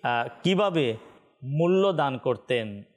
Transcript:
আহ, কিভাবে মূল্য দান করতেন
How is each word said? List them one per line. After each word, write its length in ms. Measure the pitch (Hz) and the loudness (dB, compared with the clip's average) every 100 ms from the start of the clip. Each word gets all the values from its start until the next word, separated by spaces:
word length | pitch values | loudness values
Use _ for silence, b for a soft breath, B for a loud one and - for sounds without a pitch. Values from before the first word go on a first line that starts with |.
আহ, 260 | 123 120 127 - | 0 -2 -4 -4
কিভাবে 540 | 175 190 208 165 131 110 - - _ _ | 0 2 2 0 0 -2 -12 -20 _ _
মূল্য 480 | 131 147 170 190 196 | -6 0 2 4 2
দান 260 | 160 139 131 | 2 -2 -2
করতেন 640 | 131 117 - 123 110 101 - | -4 -4 -2 -2 -2 -12 -16